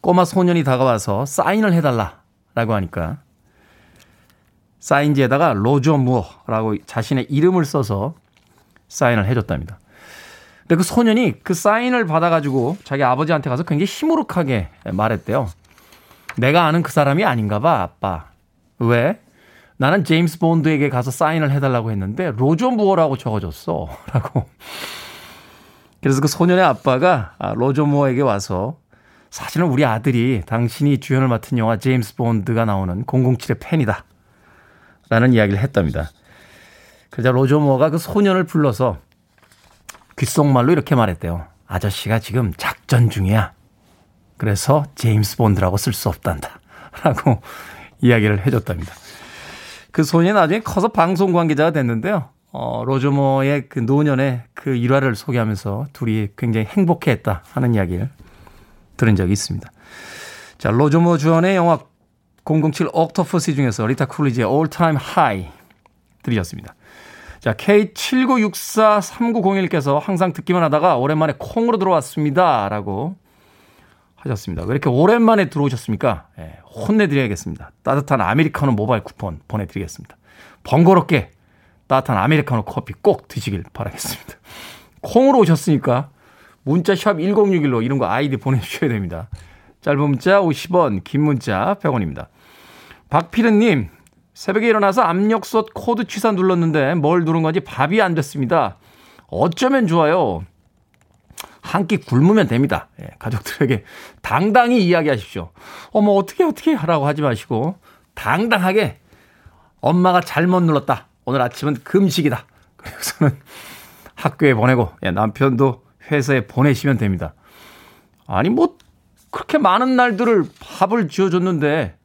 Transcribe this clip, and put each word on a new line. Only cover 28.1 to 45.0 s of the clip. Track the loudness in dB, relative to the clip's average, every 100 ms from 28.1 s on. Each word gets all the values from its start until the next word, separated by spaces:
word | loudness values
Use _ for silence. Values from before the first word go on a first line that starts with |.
| 2
와서 | 0 0 -4 -4 -4 -8 _ _ _ _ _
"사실은 | -16 -8 -2 0
우리 | 2 2
아들이 | 0 0 0 0 0 -2
당신이 | -2 -2 0 0 0
주연을 | 0 0 2
맡은 | 0 -2 -2
영화 | 0 0
제임스 | 0 0 -2 -4
본드가 | 0 0 0 -2 0
나오는 | 0 -2 -4
공공칠의 | -2 0 2 0 -2 -6
팬이다."라는 | -2 -2 0 -4 -8 _ _ _ _ _ _ _ _ _ _ 2 4
이야기를 | 4 2 0
했답니다. | 0 0 -2 -2 -8 _ _ -20 -20 -20 -20 -20 -20 _ _
그러자 | -2 0
로저 | 2 2 2
무어가 | 2 2 2
그 | 0
소년을 | -2 0 2 2 0
불러서 | 0 0 0 -2 -2 _ _ _ _ _ _ _ _ -20 -20 _ -6
귓속말로 | -2 2 2 4 4
이렇게 | 2 2
말했대요. | 0 0 -2 -6 -8 -10 _ _
"아저씨가 | -4 -4 -4 -2 -4
지금 | -2 -2 -2 -4
작전 | -8 -8 0 2 2
중이야. | 2 0 2 0 _ _ _ _ _ _ _ _ _
그래서 | -2 -2 2 2 0
제임스 | -2